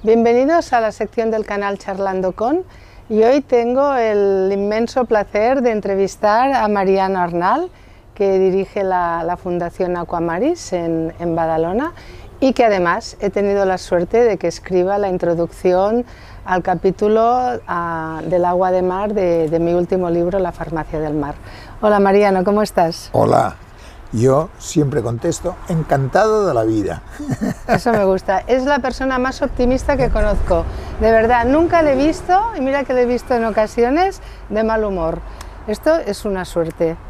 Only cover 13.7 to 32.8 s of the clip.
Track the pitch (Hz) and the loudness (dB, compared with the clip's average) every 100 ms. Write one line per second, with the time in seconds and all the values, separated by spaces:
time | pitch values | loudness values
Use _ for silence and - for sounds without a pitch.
13.7 | 185 - 180 175 226 240 190 170 - - | -2 0 -2 2 2 2 2 -4 -6 -2
14.7 | 185 180 202 202 180 175 165 165 - 185 | 0 2 0 -2 0 0 0 -2 -2 0
15.7 | 180 202 233 240 - - - - 185 180 | 2 2 0 -4 -14 -20 -16 -4 -2 0
16.7 | 175 196 180 208 220 226 247 247 240 - | 0 0 0 2 4 4 2 0 -4 -6
17.7 | 175 170 165 160 160 160 180 175 180 185 | -6 -4 -6 -6 -8 -2 0 2 2 2
18.7 | 185 185 185 208 214 180 170 160 165 170 | 2 0 -2 -2 0 0 2 0 0 2
19.7 | 175 175 185 175 170 175 196 180 - 156 | 0 0 -2 0 0 0 0 -2 -4 -8
20.7 | 160 151 156 156 151 143 - - - - | -6 -6 -6 -4 -4 -4 -8 -14 -18 -18
21.7 | - 214 208 196 196 208 190 180 208 214 | -2 2 4 4 4 4 2 2 0 0
22.7 | - 165 170 - - 113 123 110 - - | 0 0 -2 -4 2 4 4 2 -6 -20
23.7 | - - - - 113 127 135 160 - - | -20 -20 -20 -8 0 4 2 0 -10 -4
24.7 | 160 143 139 110 117 170 156 175 180 - | 0 0 0 -2 -2 -4 -4 -6 -8 -4
25.7 | 165 156 143 135 180 214 214 196 123 113 | -4 0 0 2 2 2 2 2 0 0
26.7 | 110 92 82 - - 294 131 220 - - | 0 -2 -6 -12 -12 -8 -4 -4 -6 -2
27.7 | 208 247 220 190 190 - 190 - 254 254 | 0 2 2 2 0 0 -4 0 0 2
28.7 | 285 254 - 262 254 262 254 262 - 240 | 0 -2 -4 -4 -2 -2 -2 -4 0 0
29.7 | 262 - 277 247 226 208 196 - 170 160 | 0 0 0 0 2 2 0 2 0 0
30.7 | - - - 220 226 226 247 233 294 339 | -8 -10 0 2 4 4 2 4 2 4
31.7 | 339 302 262 294 311 - 370 453 403 262 | 4 4 4 2 0 0 2 2 -2 -2
32.7 | 277 | -2